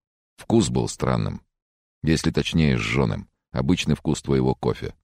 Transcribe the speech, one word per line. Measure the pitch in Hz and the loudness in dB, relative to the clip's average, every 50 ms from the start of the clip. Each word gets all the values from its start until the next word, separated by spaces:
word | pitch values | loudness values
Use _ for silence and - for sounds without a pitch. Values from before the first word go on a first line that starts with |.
| _ _ _ _ _ _ _ | _ _ _ _ _ _ _
«Вкус | - - - 107 113 92 62 | -12 -2 2 2 4 4 2
был | 62 64 57 | 0 -2 -2
странным. | 53 - - - 64 64 57 52 50 - - - _ _ _ _ _ _ _ _ _ _ _ | -2 -4 -4 -2 -2 0 0 -2 -4 -6 -10 -14 _ _ _ _ _ _ _ _ _ _ _
Если | - 78 80 73 - 80 | 0 0 2 2 2 0
точнее, | - 76 69 - - 85 78 71 64 | 0 0 -2 0 2 2 2 4 2
сжёным. | 57 52 55 60 69 65 55 50 - - - _ _ _ _ | 0 -2 -2 0 0 0 0 -2 -4 -8 -14 _ _ _ _
Обычный | - 64 65 76 90 - - 80 73 | -6 -2 0 0 0 0 0 -2 -2
вкус | - - 78 69 - | -2 0 -2 -2 -2
твоего | - 69 67 65 64 65 64 | 0 0 0 2 2 0 0
кофе». | - - 60 55 - - - - _ | 0 -2 -4 -4 -4 -6 -12 -12 _